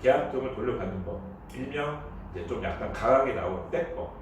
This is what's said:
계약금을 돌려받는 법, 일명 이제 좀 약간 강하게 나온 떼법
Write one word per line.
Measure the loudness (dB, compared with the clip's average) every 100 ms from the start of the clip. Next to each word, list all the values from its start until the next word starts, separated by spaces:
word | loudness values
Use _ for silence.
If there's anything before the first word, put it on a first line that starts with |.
계약금을 | 6 6 4 -2 -2 -2
돌려받는 | 0 0 -2 -4
법, | -4 -6 -8 -12 -12
일명 | -8 -6 -2 -2 -4 -8 -10 -10
이제 | -8 -4
좀 | -2
약간 | -2 -2 -4
강하게 | 2 6 6 6
나온 | 0 -2 -2 -2
떼법 | -2 0 -4 -8 -10